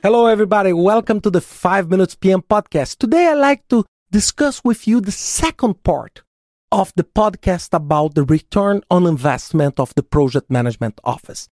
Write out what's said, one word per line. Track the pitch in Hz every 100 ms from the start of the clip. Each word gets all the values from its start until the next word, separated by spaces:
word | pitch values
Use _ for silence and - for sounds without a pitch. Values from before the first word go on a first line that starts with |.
Hello, | 196 233 233
everybody. | 220 214 208 190
Welcome | 170 180 220 - 214
to | 214
the | 175
Five | - - 180 190 175
Minutes | 185 185
P | - 185
M | 190
podcast. | - 208 202 156 131 -
Today, | - 320 349
I'd | 294
like | 277 285 _
to | 240 202 _ _
discuss | 208 - - 196 175
with | 247 226 -
you | 233
the | 196
second | 190 - - 320 - 247 190
part | - 147 - - _ _ _ _ _
of | 170 190
the | -
podcast | 170 - 214 180 - 180 -
about | 170 147 151 156
the | 156
return | 139 156 - 214 202 202 -
on | 180 175
investment | 151 135 123 - 160 143 -
of | 131
the | -
project | - 151 139 127 -
management | 127 120 113 113 -
office. | - 120 - - -